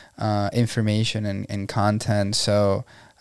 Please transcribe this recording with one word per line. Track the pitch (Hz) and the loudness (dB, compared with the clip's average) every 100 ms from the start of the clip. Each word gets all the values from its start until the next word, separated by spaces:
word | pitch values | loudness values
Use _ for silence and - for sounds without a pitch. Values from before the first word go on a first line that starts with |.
| - - | -20 -6
uh, | 107 104 101 | -2 0 0
information | 120 117 - 107 107 110 110 107 | 0 0 0 0 2 0 -2 -4
and, | 98 101 | -6 -6
and | 101 98 | -6 -4
content. | 107 104 107 - 104 101 - | 0 2 2 0 0 0 0
So, | - 104 101 98 - - - _ | 2 2 4 2 -4 -16 -20 _